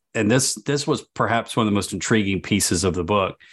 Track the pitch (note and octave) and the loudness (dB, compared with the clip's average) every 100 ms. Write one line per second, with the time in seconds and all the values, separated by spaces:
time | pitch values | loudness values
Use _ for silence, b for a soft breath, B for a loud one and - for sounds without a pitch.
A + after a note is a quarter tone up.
0 | _ A#2+ G#2+ B2+ C3+ - - C#3+ D3+ C3+ | _ -2 2 2 2 -4 -4 -2 -2 -4
1 | - - A2+ A#2 - - G#2+ G2+ F#2+ F#2+ | -4 -4 0 0 -2 -2 0 0 -2 -4
2 | - A2+ G2 F#2+ - G2+ - F2 F#2 F2 | 0 2 2 -2 0 0 0 0 0 0
3 | E2 G#2 F#2 - b | 0 0 0 -4 b